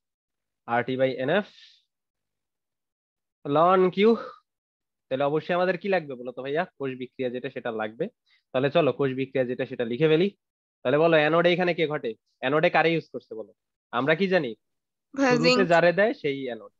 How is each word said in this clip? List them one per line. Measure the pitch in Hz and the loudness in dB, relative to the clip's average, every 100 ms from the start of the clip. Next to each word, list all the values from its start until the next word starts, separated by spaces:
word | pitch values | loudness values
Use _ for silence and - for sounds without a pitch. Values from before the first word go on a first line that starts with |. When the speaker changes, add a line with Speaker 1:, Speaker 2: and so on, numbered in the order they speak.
| _ _ _ _ _ _ - | _ _ _ _ _ _ -2
Speaker 1:
আর | 120 | 0
টি | 120 127 | 0 0
by | 131 127 | 0 0
এন | 131 | 0
এফ | 190 196 _ - _ _ _ _ _ _ _ _ _ _ _ _ _ _ _ _ _ 147 | 0 -2 _ -20 _ _ _ _ _ _ _ _ _ _ _ _ _ _ _ _ _ -2
ln | 147 175 190 185 | 2 4 4 2
Q। | 185 214 226 - - _ _ _ _ _ _ - | 4 2 2 -2 -18 _ _ _ _ _ _ -8
তাহলে | 131 | -2
অবশ্যই | 143 156 156 | -2 -2 -2
আমাদের | 180 180 180 | -2 -2 -2
কি | 202 | -2
লাগবে | 185 147 123 | -2 -4 -12
বলো | 123 | -12
তো | 127 | -10
ভাইয়া? | 135 151 185 - | -6 -4 -4 -6
কোষ | 135 127 | -8 -8
বিক্রিয়া | 123 - 127 | -10 -6 -6
যেটা, | 123 131 | -6 -8
সেটা | 131 120 | -8 -8
লাগবে। | 110 107 113 196 _ _ _ _ | -6 -6 -6 -10 _ _ _ _
তাহলে | 127 135 | -2 0
চলো | 170 143 | 2 0
কোষ | 123 139 | 0 -2
বিক্রিয়া | 131 131 135 123 | -4 -4 -4 -4
যেটা, | 127 131 | -4 -6
সেটা | 127 113 | -6 -4
লিখে | 120 156 | 0 2
ফেলি। | 156 202 - _ _ _ _ 123 | 2 0 -4 _ _ _ _ -2
তাহলে | 147 | 2
বলো, | 165 160 | 4 4
অ্যানোডে | 151 165 175 | 4 2 2
এখানে | 175 180 | 2 0
কে | 165 151 | 0 -2
ঘটে? | 147 120 110 _ - | -4 -8 -10 _ -8
অ্যানোডে | 131 151 175 | -2 2 2
কারে | 170 160 | 2 2
ইউজ | 165 - | 0 -4
করছে | 123 - 110 | -14 -14 -16
বলো? | 101 _ _ _ - | -16 _ _ _ -8
আমরা | 117 139 160 | -4 0 0
কি | 196 | 0
জানি? | 180 131 110 _ _ _ _ _ | 0 -2 -10 _ _ _ _ _
Speaker 2:
ভাইয়া, | 269 269 | -2 0
Speaker 1:
শুরুতে | 247 | 2
Speaker 2:
জিঙ্ক। | 240 247 175 | 2 2 4
Speaker 1:
যারে | 170 175 | 4 4
দেয় | 175 220 | 4 0
সেই | - 147 139 127 | 0 -6 -6 -6
anode, | 113 101 _ | -10 -14 _